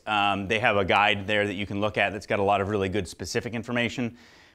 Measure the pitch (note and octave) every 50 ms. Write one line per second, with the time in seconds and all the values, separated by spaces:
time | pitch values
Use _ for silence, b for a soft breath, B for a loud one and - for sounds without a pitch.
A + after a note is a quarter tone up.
0 | - G#2+ G#2+ G#2 G2+ G2+ G2 G2 G2+ F#2 A2+ G#2+ A#2 A#2+ G#2 G2+ G2 F2+ G#2+ G2+
1 | G#2 G#2+ G#2+ G2+ G2 G2 G#2+ G#2 G#2 G#2 F#2 G2 G2+ F#2 G#2+ G2+ G#2 G#2+ - A#2
2 | G2+ G2 F#2+ G#2+ - - A2+ G2+ G2 G2 G2+ G2 G2 F#2+ G#2+ G2+ F#2+ G2 F#2 G#2
3 | F2+ - - - G2 F2+ - A#2 - A#2 G#2+ A#2 G#2 - A#2+ A#2+ A#2+ A#2 A#2 C#3
4 | B2 A2+ A#2+ B B B B B B B B